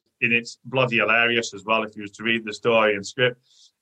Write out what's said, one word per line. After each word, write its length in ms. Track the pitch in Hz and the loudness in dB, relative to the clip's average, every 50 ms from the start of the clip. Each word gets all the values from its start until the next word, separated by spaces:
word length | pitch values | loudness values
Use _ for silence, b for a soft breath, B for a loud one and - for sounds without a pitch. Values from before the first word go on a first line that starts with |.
| _ _ _ - | _ _ _ -4
and 100 | 123 117 | -2 0
it's 280 | 117 117 117 - - - - | 0 -2 -2 -6 -14 -18 -12
bloody 340 | 120 120 131 131 117 117 | -4 -2 0 0 2 2
hilarious 560 | 110 104 107 110 117 117 117 120 117 113 - 101 | 0 2 2 2 2 2 2 0 0 -2 -4 -8
as 100 | 98 95 | -8 -2
well 180 | 107 110 113 113 | -2 0 0 -2
if 120 | 107 - | -4 -8
you 60 | 107 104 | -12 -14
was 80 | 98 | -14
to 120 | - - 107 | -12 -6 -4
read 220 | 113 113 113 107 | -2 -2 -2 -4
the 80 | 107 104 | -8 -8
story 420 | - - 120 113 113 110 107 104 | -4 0 2 4 4 4 2 2
and 100 | 101 101 | -2 -6
script. 360 | - - 131 127 123 127 - b b b b b b _ _ | -8 -4 0 0 0 -2 -4 b b b b b b _ _